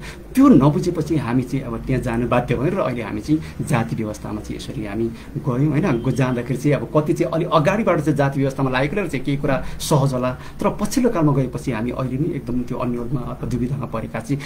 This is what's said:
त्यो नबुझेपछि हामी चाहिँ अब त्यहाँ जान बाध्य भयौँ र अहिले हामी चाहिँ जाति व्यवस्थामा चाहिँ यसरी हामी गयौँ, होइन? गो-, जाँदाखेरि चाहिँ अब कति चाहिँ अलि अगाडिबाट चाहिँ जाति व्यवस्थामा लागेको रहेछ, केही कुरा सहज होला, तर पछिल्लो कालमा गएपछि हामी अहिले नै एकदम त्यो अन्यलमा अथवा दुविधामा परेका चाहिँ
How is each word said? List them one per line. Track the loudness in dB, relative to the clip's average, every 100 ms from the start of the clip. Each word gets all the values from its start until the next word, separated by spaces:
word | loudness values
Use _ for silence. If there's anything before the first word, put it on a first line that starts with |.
| -8 -14 -4
त्यो | 6 8
नबुझेपछि | 10 8 4 0 -2 0 0
हामी | 2 0
चाहिँ | 0 -4
अब | -4 -6
त्यहाँ | -2 -2
जान | 0 -2 2
बाध्य | 2 2
भयौँ | 0 0
र | 0
अहिले | -2 -2
हामी | -6 -6
चाहिँ | 0 0 0 -8 -2
जाति | 0 0 -2
व्यवस्थामा | -4 -6 -8 -8
चाहिँ | -8 -10
यसरी | -8 -8 -6
हामी | -2 -4 -4 -10 -6
गयौँ, | -2 2 2
होइन? | 2 2 0
गो-, | 0
जाँदाखेरि | 0 0 0 -2 -2
चाहिँ | 2 0
अब | 2 0
कति | 2
चाहिँ | 0 0
अलि | 0
अगाडिबाट | 2 4 4 2 2 2
चाहिँ | 2 2
जाति | 2 2
व्यवस्थामा | 0 0 0
लागेको | 0 0 0
रहेछ, | -2 -2
केही | -2 -2
कुरा | 0 0 -2 -6
सहज | 2 4 4
होला, | 2 -2
तर | -4 -10 -2 -2
पछिल्लो | 0 0 2 2
कालमा | 4 4
गएपछि | 4 0 -2 -4
हामी | -4 -4
अहिले | -4 -4 -2
नै | -2
एकदम | -2 -2 -4
त्यो | -2 -4
अन्यलमा | -2 -2 -2 -4
अथवा | -4 -6 -4
दुविधामा | -2 -2 -2 -4
परेका | -6 -6 -6
चाहिँ | -4 -4